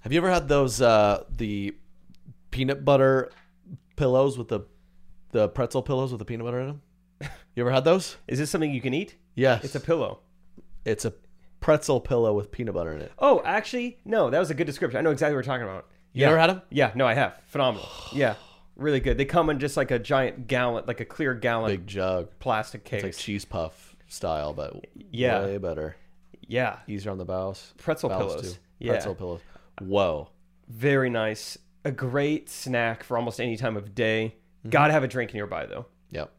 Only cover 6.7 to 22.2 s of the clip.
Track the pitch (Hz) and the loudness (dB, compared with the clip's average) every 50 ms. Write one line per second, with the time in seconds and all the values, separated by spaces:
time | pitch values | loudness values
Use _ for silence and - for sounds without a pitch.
6.7 | 147 143 _ _ _ _ _ _ _ _ - - - - - _ _ 117 120 123 | -8 -12 _ _ _ _ _ _ _ _ -12 -12 -12 -14 -20 _ _ -2 0 4
7.7 | 131 131 131 160 175 190 170 - - - - - 127 127 151 147 - 165 160 151 | 4 4 6 6 4 4 2 -6 -14 -16 -10 -6 -4 -4 -2 -2 0 0 0 0
8.7 | 139 123 110 131 127 156 202 - - _ _ _ _ - 127 135 123 110 - 135 | -2 -2 -2 -2 -2 -2 -4 -6 -12 _ _ _ _ 2 4 4 4 4 0 -6
9.7 | - 143 - - 170 160 123 95 - - _ _ _ _ _ - - - - - | -8 -6 0 0 0 0 0 -4 -6 -10 _ _ _ _ _ -20 -20 -20 -20 -16
10.7 | - - - 110 110 - - 113 - - _ - - - - - - - - - | -16 -8 -4 -4 -4 -2 -2 -6 -6 -6 _ -20 -20 -20 -20 -20 -14 -4 4 4
11.7 | 151 147 - - 139 120 - - 127 120 117 110 107 104 95 - - - 120 110 | 4 4 4 0 0 0 0 0 2 2 4 4 2 0 -2 -4 -8 -8 -8 -4
12.7 | 95 90 85 82 78 76 76 - - - - 285 262 - - - 180 214 208 - | -4 -4 -4 -4 -6 -10 -10 -14 -6 2 4 4 4 4 2 0 -2 -2 -2 -2
13.7 | - 247 240 247 233 - _ 196 220 220 170 123 123 160 190 151 160 135 170 147 | -6 -6 -6 -6 -10 -12 _ -2 2 2 2 4 2 2 0 0 -2 -4 -4 -4
14.7 | 139 - 180 143 117 117 151 160 147 127 - 151 151 135 120 131 131 123 120 98 | -2 -4 -4 -2 -2 0 2 2 2 2 0 0 0 -2 -2 -2 -4 -4 -4 -8
15.7 | 95 92 - _ - _ _ _ _ 127 139 139 156 165 165 170 190 185 - _ | -10 -12 -14 _ -20 _ _ _ _ 2 4 6 6 6 6 4 4 0 -6 _
16.7 | - 139 139 113 101 120 131 120 113 135 135 95 - - _ _ - 143 135 131 | 2 2 2 2 4 2 2 4 4 4 2 0 -2 -10 _ _ -2 0 0 0
17.7 | 110 98 - - - - - - - 139 139 117 104 - - - - _ - - | 0 -2 -8 -12 -14 -14 -14 -8 -2 0 2 2 0 -2 -12 -20 -20 _ -20 -20
18.7 | _ - 135 151 143 135 127 135 117 113 139 135 160 175 165 156 151 135 139 139 | _ -4 0 2 2 2 2 2 2 2 0 2 4 2 4 4 2 0 -2 -2
19.7 | - 156 139 127 131 120 107 - 147 135 131 117 - - 123 107 131 123 123 123 | 0 -2 0 0 0 -2 0 2 2 2 2 0 -2 -8 -6 -2 0 0 0 0
20.7 | 117 110 - - 117 - 117 - - - 156 135 127 113 110 120 117 113 113 107 | -2 -2 -4 -6 -6 -6 -8 -12 -6 -4 -2 -2 -2 0 -2 0 0 0 0 -2
21.7 | 101 92 87 98 95 98 92 92 92 90 | -2 -4 -6 -8 -4 -2 -2 0 0 -2